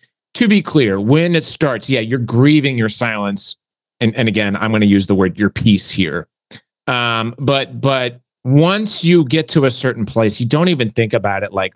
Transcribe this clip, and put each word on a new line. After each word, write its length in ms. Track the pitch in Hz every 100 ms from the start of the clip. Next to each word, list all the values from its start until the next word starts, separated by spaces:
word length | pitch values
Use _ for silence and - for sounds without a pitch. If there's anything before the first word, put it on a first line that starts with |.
| _ _ _ -
to 120 | 233
be 140 | 208
clear, 380 | - 156 117 98
when 360 | 104 151 175 165
it 80 |
starts, 460 | - - 147 117 -
yeah, 100 | 131
you're 200 | 110 127
grieving 580 | 113 120 139 151 139 127
your 120 | 110
silence. 680 | - 120 107 101 101 - - _ _ _ -
And, 160 | 113 110
and 120 | 113
again, 260 | 107 104 98
I'm 160 | 110
gonna 140 | 110 104
use 220 | 98 98
the 60 |
word 240 | 98 95 87
your 120 | 101
peace 420 | - 113 101 -
here. 360 | - 87 80 - _ _ - _ _ -
Um, 480 | 123 120 113 113 -
but, 420 | 139 139 131 117
but 400 | 139 135 123 123 _ _ 127
once 580 | 139 165 202 214 -
you 220 | 165 175 135
get 240 | 156 156
to 160 | 160 135
a 40 |
certain 360 | - 131 120 104
place, 340 | 113 113 -
you 80 | 120
don't 220 | 147 180
even 200 | 160 113
think 240 | - 113
about 300 | 113 101 98
it 80 | 98
like 200 | 95 95